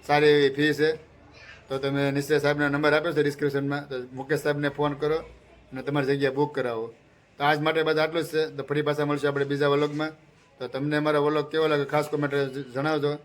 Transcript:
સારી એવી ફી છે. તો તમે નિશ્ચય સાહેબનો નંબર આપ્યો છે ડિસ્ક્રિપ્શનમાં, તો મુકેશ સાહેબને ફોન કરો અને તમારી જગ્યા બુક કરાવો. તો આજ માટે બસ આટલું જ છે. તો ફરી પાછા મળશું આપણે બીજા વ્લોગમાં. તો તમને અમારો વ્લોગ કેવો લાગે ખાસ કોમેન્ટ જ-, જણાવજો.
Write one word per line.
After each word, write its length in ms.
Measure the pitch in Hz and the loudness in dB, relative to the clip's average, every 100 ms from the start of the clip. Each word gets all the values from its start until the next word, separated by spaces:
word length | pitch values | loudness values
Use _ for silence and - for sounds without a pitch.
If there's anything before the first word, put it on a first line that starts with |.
| - | 2
સારી 200 | 147 151 | 4 6
એવી 240 | 147 139 | 6 4
ફી 220 | 139 151 | 4 0
છે. 200 | 143 156 156 - - - - - - - | 2 0 0 -8 -20 -20 -20 -20 -20 -8
તો 100 | 135 | -4
તમે 320 | 139 139 139 | -2 0 0
નિશ્ચય 280 | 139 139 151 | 0 0 2
સાહેબનો 300 | 143 147 147 | 2 2 0
નંબર 240 | 143 151 | 2 2
આપ્યો 200 | 147 165 | 2 2
છે 100 | 151 | 0
ડિસ્ક્રિપ્શનમાં, 680 | 147 139 147 139 139 143 147 | 0 0 -2 -2 -2 -4 -6
તો 60 | 131 127 | -10 -10
મુકેશ 280 | 127 135 151 | -12 -4 -2
સાહેબને 280 | 151 143 147 | 0 -2 -2
ફોન 260 | 143 147 | -2 -4
કરો 220 | 143 151 160 165 - - - _ | -2 -2 -4 -6 -20 -20 -20 _
અને 100 | 131 | -10
તમારી 240 | 127 143 135 | -4 -2 0
જગ્યા 240 | 143 139 | 2 0
બુક 240 | 131 147 | 0 -2
કરાવો. 400 | 143 123 117 113 - _ _ _ _ | 0 -4 -4 -8 -14 _ _ _ _
તો 60 | |
આજ 160 | 143 151 | 0 2
માટે 220 | 151 160 | 2 0
બસ 140 | 160 156 | 2 2
આટલું 260 | 156 165 | 0 -2
જ 40 | 151 | -2
છે. 200 | 156 156 | -2 -2
તો 160 | 143 | -6
ફરી 200 | 139 147 | -4 -2
પાછા 220 | 151 147 | 0 0
મળશું 240 | 147 147 143 | 0 0 0
આપણે 160 | 143 | 0
બીજા 240 | 139 143 143 | -2 0 2
વ્લોગમાં. 420 | 143 147 147 156 156 - _ _ _ | 4 2 -2 -6 -8 -20 _ _ _
તો 100 | 123 | -10
તમને 280 | 131 143 151 | -6 -2 0
અમારો 300 | 151 147 147 | 2 2 2
વ્લોગ 240 | 151 143 | 0 -2
કેવો 180 | 156 156 | 0 2
લાગે 160 | 147 | 0
ખાસ 240 | 139 151 147 | 0 -2 -2
કોમેન્ટ 260 | 147 147 | -2 -2
જ-, 380 | 143 139 131 127 | -2 -2 -6 -8
જણાવજો. 400 | 123 147 156 147 147 | -4 -2 0 -2 -4